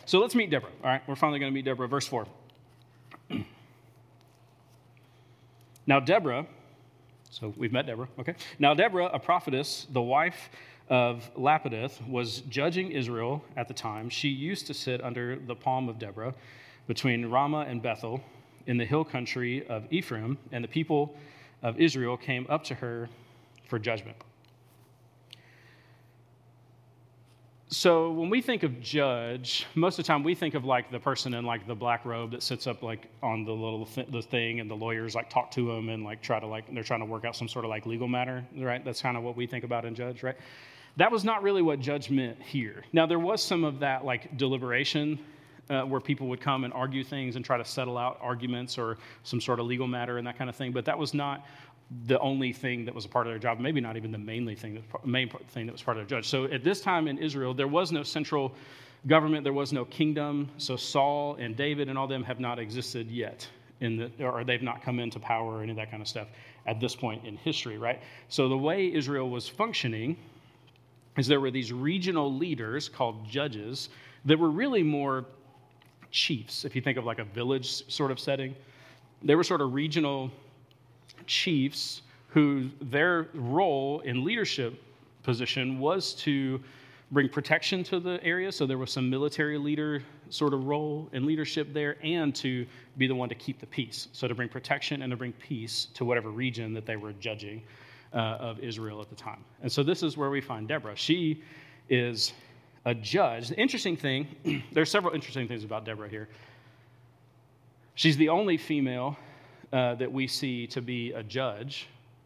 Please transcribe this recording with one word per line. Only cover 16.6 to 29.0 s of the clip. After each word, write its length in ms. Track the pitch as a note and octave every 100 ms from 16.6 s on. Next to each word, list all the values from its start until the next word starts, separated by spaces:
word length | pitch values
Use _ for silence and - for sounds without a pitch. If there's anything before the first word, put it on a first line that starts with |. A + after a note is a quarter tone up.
| - - -
between 400 | A2+ C3+ A#2+ A#2+
Ramah 400 | B2 C#3+ D3+ C#3+
and 120 | A#2+
Bethel 400 | A#2+ A2 A2+ B2+ - - - - -
in 100 | B2
the 80 |
hill 220 | A#2 D3 D#3
country 600 | C3+ A#2+ B2+ B2 B2+ -
of 200 | A2+ A2
Ephraim, 480 | E3+ F#3 A2+ A2 C#3 -
and 100 | B2
the 60 | A#2
people 480 | D#3+ D#3 D3+ D3 C#3+ - - - -
of 160 | A#2+ A#2
Israel 380 | E3 C3+ A#2+ B2
came 280 | - B2+ C3
up 160 | D3+ -
to 100 | A#2+
her 320 | B2 A#2 A#2 - - - - - -
for 100 | A#2+
judgment. 380 | G#2+ A2+ F#2+ - - - _ _ _ - - _ - _ _ - - - - - - - - _ _ _ _ _ - - - _ _ _ _ - - _ -
So 420 | - F#3 E3 E3
when 180 | E3 E3+
we 120 | A#3+
think 220 | B3 A#3
of 160 | D#3+ B2
judge, 840 | A#2 D3+